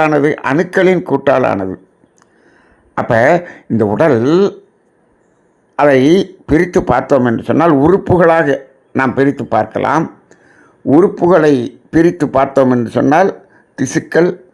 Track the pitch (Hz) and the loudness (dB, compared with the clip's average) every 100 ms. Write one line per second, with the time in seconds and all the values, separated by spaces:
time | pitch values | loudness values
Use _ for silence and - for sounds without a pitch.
0 | 156 151 143 - 127 139 180 190 180 185 | 2 2 0 -2 -2 -2 -2 0 0 0
1 | - 135 139 131 120 104 95 90 _ _ | -2 -4 0 0 0 -2 -6 -10 _ _
2 | _ _ _ _ _ _ _ _ _ - | _ _ _ _ _ _ _ _ _ -10
3 | 120 117 127 175 175 - _ 110 107 104 | -2 2 2 0 -2 -20 _ -2 -2 0
4 | 160 117 123 170 196 - _ _ _ _ | 0 2 0 0 0 -4 _ _ _ _
5 | _ _ _ _ _ _ _ - 147 135 | _ _ _ _ _ _ _ -2 2 2
6 | 131 185 - - - 147 175 180 - 123 | 4 2 0 -10 -4 -2 0 -2 -2 -2
7 | - 143 123 113 - 120 170 143 147 196 | 0 0 0 -2 -2 0 2 2 2 0
8 | - 180 170 165 151 135 - _ _ - | 0 2 2 2 0 -2 -6 _ _ -4
9 | 131 117 139 - 113 113 107 104 101 147 | -2 0 -2 -2 -4 -2 -2 -4 -2 -2
10 | 165 - _ _ _ _ _ _ - 139 | -4 -10 _ _ _ _ _ _ 0 2
11 | 202 - 170 180 151 139 113 - _ 151 | 2 0 0 2 2 0 -2 -12 _ 0
12 | 170 175 135 131 135 139 131 123 113 120 | 0 0 -4 -2 0 2 2 0 -2 -2
13 | 127 151 190 - _ _ _ - 127 160 | 0 2 0 -4 _ _ _ -8 -6 -6
14 | - - 170 - - | -2 0 0 -2 -8